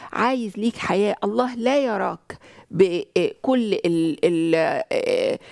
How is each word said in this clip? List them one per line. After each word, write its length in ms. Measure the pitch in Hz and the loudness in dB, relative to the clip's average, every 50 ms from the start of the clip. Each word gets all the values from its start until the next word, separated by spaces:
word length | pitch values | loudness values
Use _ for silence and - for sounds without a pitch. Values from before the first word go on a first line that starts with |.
| - - - | -16 -10 -4
عايز 460 | - 208 247 269 254 233 208 185 - | -2 0 0 0 -2 -4 -6 -6 -2
ليك 180 | 214 233 226 | -2 -2 -2
حياة. 400 | - - - 190 190 202 208 - - - | -2 -4 -2 0 2 2 0 0 -2 -4
الله 300 | 202 208 233 254 247 247 | -4 -2 -2 -2 -2 -2
لا 300 | 240 226 247 269 294 269 | -2 -2 0 2 2 0
يراك 540 | 247 214 196 190 190 175 - _ - - - - - - - - - | 0 -2 -2 -4 -4 -6 -8 _ -18 -18 -18 -20 -20 -20 -20 -18 -4
بكل 1040 | - 165 190 185 170 175 - - - 180 175 - - _ - - 262 254 233 214 190 | 2 4 4 4 4 -2 -4 -2 0 0 0 0 -2 _ 0 2 2 2 2 2 0
ال-، 440 | - - 175 170 165 165 165 147 - - | 0 0 0 2 2 2 0 0 2 2
ال-، 300 | 170 170 165 165 165 165 | 2 2 2 0 2 2
آه، 840 | 160 160 151 147 135 - - - - - - - 85 90 104 - - - - | 2 2 2 0 -2 -4 -2 -2 -2 0 0 0 0 0 0 -2 -4 -8 -14